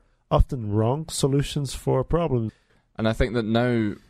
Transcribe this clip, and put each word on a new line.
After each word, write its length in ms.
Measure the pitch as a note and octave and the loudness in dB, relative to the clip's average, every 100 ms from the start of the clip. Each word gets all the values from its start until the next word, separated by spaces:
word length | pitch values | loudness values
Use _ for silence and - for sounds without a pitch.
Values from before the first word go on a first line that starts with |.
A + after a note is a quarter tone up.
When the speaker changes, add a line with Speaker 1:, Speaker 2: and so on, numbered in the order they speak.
| _ _ - | _ _ 0
Speaker 1:
often 420 | D3+ - C3+ G#2 | 2 2 -2 -2
wrong 380 | G#2 A2 D3 D#3 | 0 2 0 -6
solutions 640 | - C#3+ C#3 C3 D3+ C3+ | 0 2 2 0 -4 -6
for 300 | - C3+ C3 | -4 -2 -2
problems. 480 | B2 D#3+ E3 B2 A2 - _ _ _ - | 0 0 0 0 -2 -8 _ _ _ -4
Speaker 2:
And 120 | A2 | -2
I 60 | |
think 200 | A2+ B2+ | 0 0
that 120 | A#2+ G#2+ | 0 0
now 500 | A#2 B2 A#2 G#2 - _ | 2 2 0 -2 -4 _